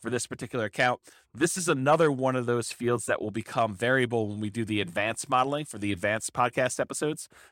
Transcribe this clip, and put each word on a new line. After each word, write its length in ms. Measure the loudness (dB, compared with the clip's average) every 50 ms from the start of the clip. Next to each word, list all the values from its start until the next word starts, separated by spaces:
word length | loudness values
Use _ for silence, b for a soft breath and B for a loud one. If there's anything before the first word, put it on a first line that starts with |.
for 100 | -6 -4
this 160 | -2 -2 -4
particular 380 | -4 -8 -10 -10 -6 -4 -4 -4
account, 360 | -2 0 2 2 2 2 0 b b b b b b
this 240 | -2 0 0 0 0
is 120 | 0 0 0
another 420 | 0 2 4 4 6 6 6 4
one 240 | 4 2 0 0 0
of 120 | 0 0
those 260 | 0 0 0 0 -4
fields 340 | -6 -2 0 0 0 0 0
that 160 | -2 -2 -2
will 80 | -2 -4
become 460 | -4 -6 -6 -4 0 0 0 0 0
variable 500 | 0 2 2 4 4 2 2 0 0 -2
when 140 | -2 -4 -4
we 100 | -6 -4
do 140 | -4 -4 -2
the 160 | 0 0 0
advanced 500 | 0 -2 -2 -2 -2 -2 -2 -4 -4 0
modeling 340 | 2 2 2 2 0 -4 -6
for 140 | -8 -8 -6
the 140 | -4 -4
advanced 400 | -2 0 0 0 0 0 -4 -4
podcast 480 | -2 0 0 0 2 0 0 0 0 -2
episodes. 480 | -4 -4 -2 -2 -2 -2 -2 -4 -10 -16 B B B B